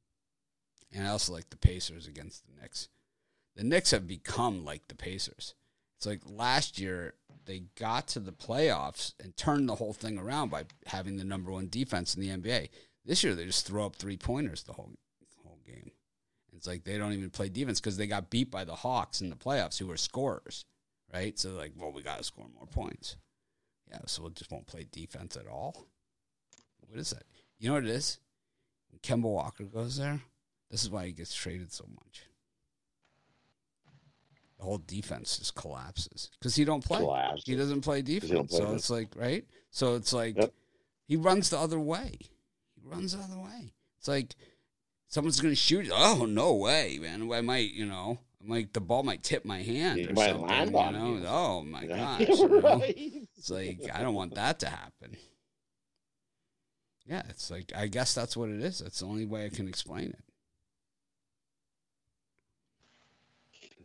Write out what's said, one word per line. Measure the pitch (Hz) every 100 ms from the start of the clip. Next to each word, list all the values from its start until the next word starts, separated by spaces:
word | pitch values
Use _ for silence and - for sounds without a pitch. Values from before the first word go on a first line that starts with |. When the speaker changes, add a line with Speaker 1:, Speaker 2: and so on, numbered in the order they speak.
| _ _ _ _ _ _ _ _ _
Speaker 1:
And | 98 98
I |
also | 104 -
like | 85 82
the | -
Pacers | - 92 - 85 80
against | 76 - - -
the | 69
Knicks. | - - - _ _ _ _ _ _ -
The |
Knicks | 110 170 -
have | 110 90
become | 90 - - 120 98 76
like | 76 -
the | -
Pacers. | - 95 - - - - _ _ _ -
It's | 104
like | 104 -
last | 101 120 135 147 -
year | 95 90 85 - _ - -
they | 95 90 -
got | 113 120 -
to | -
the | 95
playoffs | 87 - 120 151 87 69 - - -
and | 92 -
turned | - 143 131
the | 107
whole | 110
thing | 107 113 104
around | 95 143 131
by | 76 73 - -
having | 98 95 98
the |
number | 95 95 92
one | 92 95
defense | 120 135 95 85 -
in |
the | 98
N | 95
B | 92
A. | 120 76 - - _ -
This | 185
year | 175 90
they | 87
just | - -
throw | 101 104
up | -
three-pointers | 98 98 - 123 143 78
the | -
whole, | - - - _ _ _ _
whole | - 78 -
game. | 60 - - _ _ _ _ _ 87
It's | 90
like | 90
they | 90 104
don't | 104
even | 101 95
play | - 101
defense | 95 135 101
'cause | - 98
they | 104
got | 101 90
beat | 117 131
by | 95
the | 90 80
Hawks | 123 127 - -
in | 92
the | 80
playoffs, | 123 139 85 -
who | 95
are | 80
scorers, | - - 135 95 - - - _ _ _ _
right? | 90 98 -
So, | 92
like, | 92 76 -
"Well, | 80
we | 71
gotta | 71 65
score | - - 57
more | 58 -
points." | - - - - - - _ _ _ _ _ -
Yeah, | - -
so | -
we | 82
just | 90 -
won't | - -
play | 85 78
defense | - 80 - 85 -
at | 52
all? | 62 123 - - _ _ _ _ _ _ - _ _ -
What | 110
is | 156
that? | - - _ _ -
You | 110
know | 143
what |
it | 117
is? | 120 151 - _ _ _ _ _ _ _
When | -
Kemba | - 120 117
Walker | 98 73 - 101
goes | 110 120 135
there, | 143 147 127 _ _ _ _
this | 98
is | 107
why | 98 90
he |
gets | 78 85 -
traded | - 87 87
so | - -
much. | - - - - _ _ _ _ _ _ _ _ _ _ _ _ _ _ _ _ - _ _ _ _ _ -
The | 95
whole | 101
defense | 80 95 104 69 - -
just | - -
collapses | - 67 67 - - - - -
'cause | 127 127
he |
don't | 147 151 -
play. | -
Speaker 2:
Collapses. | 160 69 65 76 -
Speaker 1:
He | 127
doesn't | 143 143
play | 139 143
Speaker 2:
'Cause | 131
he | 175
don't | 82 87 -
Speaker 1:
defense. |
Speaker 2:
play | 85
Speaker 1:
So | 104
Speaker 2:
defense. | 110
Speaker 1:
it's | 107
like, | 117 110 -
right? | 120 170 - - _
So | - 131 120
it's | -
like | 123 117 101
Speaker 2:
Yep. | 110 - _ _ _ _ -
Speaker 1:
he | 156
runs | 170 190 190
the | 147
other | 160 160
way. | 151 170 - - - _ _ _ _ _
He |
runs | - 165 190
the | 190
other | 190 185
way. | 190 233 143 - _ _
It's | -
like | 139 139 - - _ _ _ _ _ _
someone's | - 151 143
gonna | 156 143
shoot | - 175 160
you. | 90
Oh, | 202 196 113
no | 104 156
way, | 117 101 151 113 69
man! | 80 92 113
I | 117
might, | 120 131 107
you | - 104
know, | 92 98 120 - _
I'm | 101
like, | 117 104
the | 117
ball | 90 120
might | 139 90
tip | - 139 101
my | 95
hand | 107 123 175 107
Speaker 2:
You | 87
Speaker 1:
or |
Speaker 2:
might | 104 104
Speaker 1:
something, | 78 85
Speaker 2:
line | 117 -
Speaker 1:
you |
Speaker 2:
ball | - 85
Speaker 1:
know? | 104 117 113
Speaker 2:
you. | 90
Speaker 1:
Oh, | 135 170 90
my | 76 76
Speaker 2:
Yeah. | 73 90 135 127
<laughs> | 226
Speaker 1:
gosh, | 359
you | 370
know? | 392 587 123
Speaker 2:
Right. | - 190 294 269 233 -
Speaker 1:
It's | 151
like, | 92 95 92 120
I | 87
don't | 123 104
want | 92 90
that | 117 156
to | -
happen. | 78 - - - - - _ _ _ _ _ _ _ _ _ _ _ _ _ _ _ _ _ -
Yeah, | 165 -
it's | - -
like, | 87 90 -
I | 104
guess | 113 127
that's | - 120 -
what | 113
it | 104
is. | 151 185
That's | - -
the | 92
only | 107 110
way | 107 104
I |
can | 104 95
explain | 90 - - -
it. | - - _ _ _ _ _ _ _ _ _ _ _ _ _ _ _ _ _ _ _ _ _ _ _ _ _ _ _ _ _ _ _ _ - - -